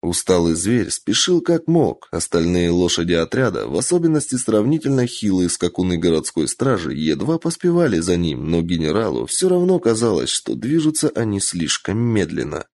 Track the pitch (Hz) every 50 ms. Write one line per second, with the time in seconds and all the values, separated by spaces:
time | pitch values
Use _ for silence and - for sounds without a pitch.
0 | - 85 87 - - - 92 87 85 85 82 82 87 98 120 120 98 76 - -
1 | _ - - - - - 180 170 - - 170 160 165 - 165 170 143 90 - -
2 | - _ - 85 - - - 87 82 85 90 90 87 85 85 87 90 87 - -
3 | 85 85 87 82 82 - - 117 131 113 90 - 50 57 69 87 113 - 175 180
4 | 165 165 156 151 143 - 131 123 - - 110 107 107 123 151 160 - 143 139 131
5 | 123 120 - - - 104 95 92 90 85 - - - 90 - - 92 90 90 82
6 | 82 87 82 78 76 - - 85 76 - - _ 127 135 127 95 82 69 62 71
7 | 78 78 76 - 90 131 165 160 - 165 165 - - 180 170 175 175 143 101 82
8 | 82 90 90 87 85 82 71 62 67 78 82 85 85 85 87 82 80 78 78 104
9 | 113 101 71 58 58 - - - 185 185 180 180 175 185 185 175 - 113 117 110
10 | 117 117 104 80 62 - - - - - - 64 - 120 151 165 151 156 156 -
11 | - 151 - - 117 110 101 98 98 - - 87 80 73 - - _ - 95 110
12 | 120 120 113 107 90 78 80 73 - 73 76 73 - _